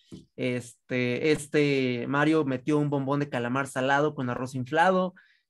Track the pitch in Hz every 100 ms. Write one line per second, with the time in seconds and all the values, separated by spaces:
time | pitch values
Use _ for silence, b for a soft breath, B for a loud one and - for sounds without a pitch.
0 | B B - - 127 123 120 - - 127
1 | 123 123 156 147 - 156 147 139 127 123
2 | 123 139 151 160 139 127 127 151 147 143
3 | 135 143 143 127 120 131 135 135 131 139
4 | 151 147 127 123 123 131 127 156 180 185
5 | 185 185 b b b